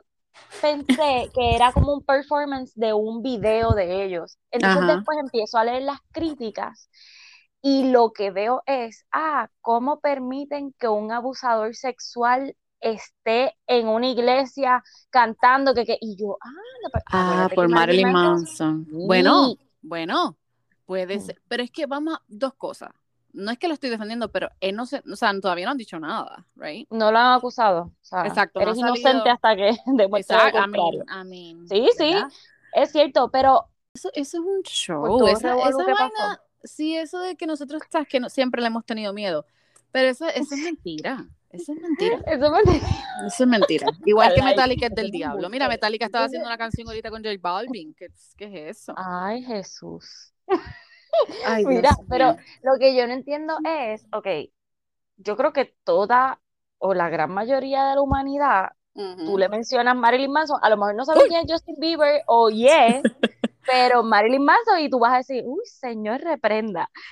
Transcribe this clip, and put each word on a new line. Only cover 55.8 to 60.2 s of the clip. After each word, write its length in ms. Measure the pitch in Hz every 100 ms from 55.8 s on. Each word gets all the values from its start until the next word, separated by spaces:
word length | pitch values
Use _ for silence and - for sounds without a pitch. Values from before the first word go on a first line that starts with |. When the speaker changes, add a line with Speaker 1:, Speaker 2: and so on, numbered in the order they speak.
Speaker 1:
toda 560 | - 175 202 247 262 - _ _ _ -
o 160 | 190
la 140 | 185 170
gran 200 | 160 151
mayoría 520 | 190 226 269 269 269 269
de 100 | 277
la 60 |
humanidad, 680 | 277 269 277 285 277 196 190 - _
Speaker 2:
Ujú. 320 | - 196 185 160
Speaker 1:
tú 120 | 196
le 100 | 185
mencionas 480 | 214 233 247 240 247
Marilyn 360 | 233 254